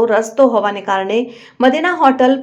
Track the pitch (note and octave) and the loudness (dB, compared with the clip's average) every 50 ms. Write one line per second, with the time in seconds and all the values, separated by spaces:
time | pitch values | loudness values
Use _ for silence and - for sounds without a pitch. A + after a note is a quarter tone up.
0 | A#3 A#3 G#3 A3 A3 A3 - C#4 C4+ A#3+ A3+ G#3 G3+ G3+ G3+ G3 G3 G3+ G3 F#3+ | 0 0 0 0 -2 -2 0 2 2 2 2 0 -2 -2 -4 -6 -6 -4 -4 -4
1 | F#3+ G3 G#3+ A#3 B3+ A#3+ - - - - _ - B3 C4 C4+ D#4 E4 F4+ F4 D#4+ | -2 -2 -2 -4 -4 -6 -10 -20 -20 -16 _ 0 0 2 2 0 -2 -2 -2 0
2 | D4+ C4+ C4 C4 B3+ B3+ C4+ C4+ | 2 2 2 2 2 2 0 0